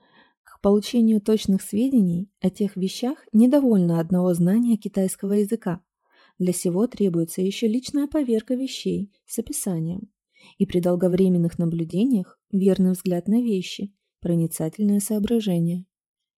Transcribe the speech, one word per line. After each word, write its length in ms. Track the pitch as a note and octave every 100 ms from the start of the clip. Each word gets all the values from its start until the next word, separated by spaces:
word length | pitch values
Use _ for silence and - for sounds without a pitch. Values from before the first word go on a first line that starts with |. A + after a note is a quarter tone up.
| _ _ _ _
к 180 | _ -
получению 600 | G3+ G#3 - A#3+ A3 G#3+
точных 420 | G#3 A3 - F#3+
сведений 640 | - G3+ C4+ C4 F#3 F3 G3+ -
о 100 | F#3
тех 260 | - G3 F#3
вещах 420 | F#3+ - A#3+ D#4 -
недовольно 680 | G#3+ B3 C#4+ C4 G3+ E3+ E3
одного 340 | E3 F3+ F3+
знания 420 | F3 F3 A3 A#3+ A3
китайского 580 | G3+ G3 F#3+ - G3
языка. 460 | G#3 G3+ A3+ F#3 E3+ _ _ _ _ _ -
Для 120 | F3+
сего 360 | F3 F#3 F3 B3
требуется 520 | - G3 E3+ E3 -
ещё 280 | F#3+ - A3+
личная 400 | A#3+ - C#4+ D4
поверка 460 | D#4 B3 A3 A3
вещей 580 | B3+ C4 - F#3+ F3 G3+ _ -
с 120 | -
описанием 680 | A3+ D4 G3+ E3 D#3+ F3+ - _ _ _ - -
и 80 | G3
при 140 | F3+
долговременных 800 | F3+ F3+ F3+ F3+ F#3+ F3+ E3+ -
наблюдениях 840 | E3 E3 D#3+ F3 C4+ A3 - _ -
верный 420 | F#3+ G3 F#3+ F#3
взгляд 360 | F3+ F#3 F3 F#3
на 120 | A#3
вещи, 540 | A#3 F#3+ F3 - G3+ _ _ _
проницательное 800 | F3 E3+ E3 - D#3+ - G#3 G3+
соображение. 880 | - G#3+ G3+ A#3 G#3 E3+ E3+ F3+ F#3 _ _ _ _